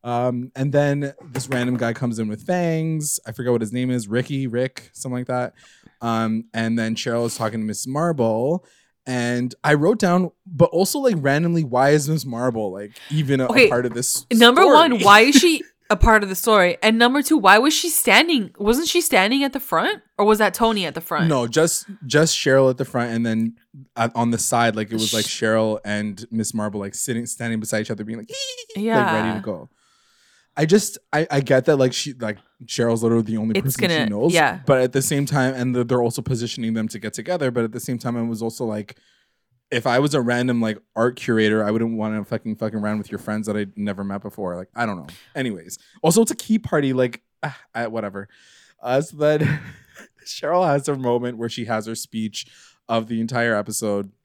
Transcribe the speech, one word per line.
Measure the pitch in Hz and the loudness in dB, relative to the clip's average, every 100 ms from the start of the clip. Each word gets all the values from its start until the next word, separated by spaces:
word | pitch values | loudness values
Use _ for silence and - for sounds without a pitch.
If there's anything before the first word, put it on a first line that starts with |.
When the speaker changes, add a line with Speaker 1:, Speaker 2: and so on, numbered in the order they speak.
Speaker 1:
Um, | 120 120 123 123 127 | -4 -2 0 -2 -8
and | - 139 | -4 0
then | 143 143 143 139 - 156 | 2 2 0 -4 -10 -10
this | 131 131 | -8 -4
random | 127 123 123 | -2 -2 -2
guy | 117 | -2
comes | 113 127 113 | -2 -4 -4
in | 110 | -6
with | 107 - | -6 -4
fangs. | 180 170 160 160 160 147 - - | -2 0 -2 -2 -4 -4 -8 -8
I | |
forget | 117 123 | -6 0
what | 120 | 0
his | 110 | 0
name | 120 127 | -4 -2
is. | 127 101 | -2 -2
Ricky, | 117 127 139 131 | -4 -2 -4 -4
Rick, | 120 131 - - | -4 -4 -6 -20
something | - 131 123 | -14 -10 -8
like | 123 | -4
that. | 127 123 _ - _ _ _ | -4 -6 _ -20 _ _ _
Um, | 117 113 113 110 117 | -4 -2 0 -2 -4
and | 113 113 117 | -4 -2 -2
then | 113 | -2
Cheryl | 113 - 117 117 | -4 -2 -2 -2
is | - | -2
talking | 110 113 | -4 -4
to | 107 | -6
Miss | 101 127 | -6 -6
Marble. | 139 170 151 113 110 127 175 _ _ _ _ | -2 -2 0 0 0 0 -2 _ _ _ _
And | - 123 120 123 123 - | -6 -4 -2 -2 -4 -4
I | 147 | 2
wrote | 147 156 226 | 4 4 2
down, | 185 180 180 _ - | 2 2 0 _ -16
but | 151 - | 2 2
also, | 165 196 294 | 4 0 2
like, | 262 180 | 0 2
randomly, | 139 143 170 170 | 2 2 2 0
why | 147 123 139 | 0 2 4
is | 151 139 | 4 2
Miss | 156 | -4
Marble, | 139 117 127 113 104 | -4 -4 -2 -2 -6
like, | 92 104 - - | -8 -14 -16 -6
even | 151 139 139 | -2 0 0
a, | 127 | 2
a | |
Speaker 2:
Okay, | 226 - | 6 6
Speaker 1:
part | 123 123 | 4 -2
of | |
this | 117 - - - | -4 -4 -6 0
Speaker 2:
number | 226 240 262 | 6 6 8
Speaker 1:
story? | 381 | 8
Speaker 2:
one, | 294 320 240 | 8 6 4
why | 190 208 | 8 8
is | 247 | 10
Speaker 1:
<laughs> | 277 | 6
Speaker 2:
she | 349 311 - _ _ | 4 2 -6 _ _
a | 202 | 2
part | 233 220 | 6 6
of | 202 | 4
the | 185 | -4
story? | - 214 180 170 | 2 4 4 2
And | 220 226 | 0 4
number | 240 277 | 4 4
two, | - 311 | 2 4
why | 190 208 | 8 8
was | 277 | 6
she | 311 349 | 0 -2
standing? | - - 202 330 302 190 _ | -2 4 4 4 0 -2 _
Wasn't | 202 247 330 | 0 0 2
she | 349 | 0
standing | 330 214 196 269 | 2 2 2 2
at | 277 | -2
the | 269 | -4
front? | - 165 254 427 _ - | -4 -2 -2 -4 _ 0
Or | |
was | 208 214 | 2 4
that | 208 | 2
Tony | 185 226 214 170 | 2 0 0 -4
at | |
the | 151 | -8
front? | - 156 165 | -6 -2 0
Speaker 1:
No, | 139 120 | 2 0
just, | 151 165 - - 196 135 | 2 2 0 -8 -16 0
just | 147 156 - | 2 2 2
Cheryl | - 135 135 | 2 4 4
at | 127 | 2
the | |
front, | 131 123 120 | -4 -4 -2
and | 117 117 | -2 0
then | 113 113 117 _ 143 135 - | 0 -2 -6 _ -20 -18 -4
at, | 117 | -2
on | 117 120 | 0 0
the | 117 | 0
side, | - 120 117 110 | 0 2 2 0
like, | 104 | -6
it | |
was, | 110 107 | -4 -2
like, | 110 | -2
Speaker 2:
Sh- | 104 - | -4 -2
Speaker 1:
Cheryl | 113 110 110 107 | 0 2 0 -2
and | 101 104 104 95 120 | -4 -6 -6 -10 -8
Miss | 113 107 | -6 -4
Marble, | 110 107 104 | -4 -6 -6
like, | 98 | -10
sitting, | - - 117 120 | -8 -6 -6 -6
standing | - 117 113 | -8 -6 -6
beside | 107 110 | -4 -4
each | 107 | -4
other, | 107 | -8
being | 107 113 | -8 -12
like, | - | -12
<laughs> | 523 539 508 453 440 | -10 -10 -12 -12 -6
like, | |
ready | 214 | -2
Speaker 2:
Yeah. | 226 202 160 175 | 0 0 -2 -4
Speaker 1:
to | - | -6
go. | 196 90 - _ _ _ _ _ _ _ _ - | -8 -12 -14 _ _ _ _ _ _ _ _ -4
I | |
just, | 156 202 - - _ | 4 4 2 -10 _
I, | 151 165 | -2 0
I | 143 | -2
get | 139 131 139 | 2 2 4
that, | 147 | 4
like, | 131 | 2
she, | - 151 | 0 -8
like, | 127 110 104 _ _ | -8 -8 -10 _ _
Cheryl's | 113 - 117 113 | -12 -2 0 2
literally | 113 117 | 2 2
the | 110 110 | 0 -2
only | 110 101 | -2 -2
Speaker 2:
It's | 127 - | -2 -2
Speaker 1:
person | 185 | 0
Speaker 2:
gonna, | 160 110 | 0 -2
Speaker 1:
she | |
knows. | 104 147 | 0 0
Speaker 2:
yeah. | 170 143 90 | 2 2 0
Speaker 1:
But | 139 131 | 0 2
at | 127 | 2
the | 135 | 0
same | 135 143 143 | -2 -2 -2
time, | 143 127 | 0 0
and | 131 127 | -2 -2
the, | 123 | -2
they're | 120 123 | 0 0
also | 120 - | 0 -2
positioning | 120 123 117 - 113 | -6 -4 -6 -6 -6
them | 113 110 | -4 -6
to | 107 | -8
get | 107 | -10
together. | - 110 180 135 | -10 -6 -2 -2
But | 123 | -2
at | 113 | -4
the | 117 | -6
same | - 120 | -8 -6
time, | 123 120 | -6 -4
I | |
was | 117 113 | -4 -4
also | 113 - | -6 -6
like, | 117 107 101 - _ _ _ _ _ _ _ | -6 -6 -10 -18 _ _ _ _ _ _ _
if | 123 123 | -4 0
I | 120 | 2
was | 143 | 2
a | 143 | 0
random, | 120 120 127 120 | 0 0 0 0
like, | 113 107 _ | -2 -4 _
art | - 123 127 | -2 -2 -2
curator, | - 113 107 107 | -2 2 4 2
I | 104 | 0
wouldn't | 110 113 113 | 0 -2 -2
wanna | 107 110 | -4 -4
fucking | 101 113 113 107 | -6 -8 -6 -6
fucking | 107 107 | -6 -4
around | 104 107 | -4 -4
with | 101 | -6
your | 98 | -10
friends | - 107 107 | -6 -6 -4
that | 104 | -4
I'd | 101 104 | -6 -6
never | 104 98 | -6 -6
met | 98 98 | -8 -8
before. | 101 - 95 87 | -10 -10 -8 -8
Like, | 92 | -12
I | 113 117 | -6 -6
don't | 95 | -6
know. | 73 90 _ | -12 -20 _
Anyways, | 151 131 95 80 - _ _ | -8 -6 -8 -14 -20 _ _
also, | 160 170 | 2 4
it's | 226 | 2
a | 226 | 0
key | - 220 | -2 -2
party. | - 160 139 | 0 -2 0
Like, | 127 127 117 _ _ | 0 -2 -2 _ _
ah, | 151 139 _ | -12 -12 _
I, | 117 117 | -8 -8
whatever. | 113 104 98 101 _ _ _ _ _ | -6 -8 -10 -16 _ _ _ _ _
Uh, | 123 131 | -2 -2
so | 156 147 | -2 0
then | 147 151 151 - - - _ | 2 2 0 -2 -8 -20 _
<laughs> | - - _ | -20 -20 _
Cheryl | - - 147 180 180 | -16 -10 -2 0 2
has | 143 135 | 2 0
her | 139 | -4
moment | 127 120 123 113 | 0 0 -2 -6
where | 117 | -8
she | - 113 | -8 -4
has | 110 | -4
her | 107 | -4
speech | 113 - 110 110 - - _ - _ - | -10 -10 -8 -8 -8 -14 _ -20 _ -4
of | 113 110 | -4 -2
the | 113 | -6
entire | 113 120 117 | -4 -2 0
episode. | 107 104 107 107 101 98 _ | 0 -2 -6 -4 -4 -6 _